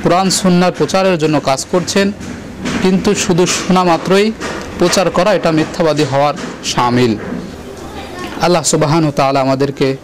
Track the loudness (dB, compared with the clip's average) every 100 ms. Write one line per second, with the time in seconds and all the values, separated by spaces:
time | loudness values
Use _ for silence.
0 | 2 2 2 2 2 4 2 0 0 2
1 | 2 2 2 0 0 -2 0 -2 0 0
2 | 0 -2 -12 -12 -14 -10 -6 -2 2 2
3 | 2 0 0 2 2 0 0 2 2 0
4 | 2 2 2 -2 -8 -10 -10 0 0 2
5 | 0 2 2 2 2 0 -2 0 0 2
6 | 0 2 0 -2 -8 -10 -6 -2 0 2
7 | 2 0 -4 -10 -10 -14 -14 -14 -14 -14
8 | -14 -12 -10 -4 0 2 2 0 2 2
9 | 2 2 2 2 2 2 0 0 -2 -2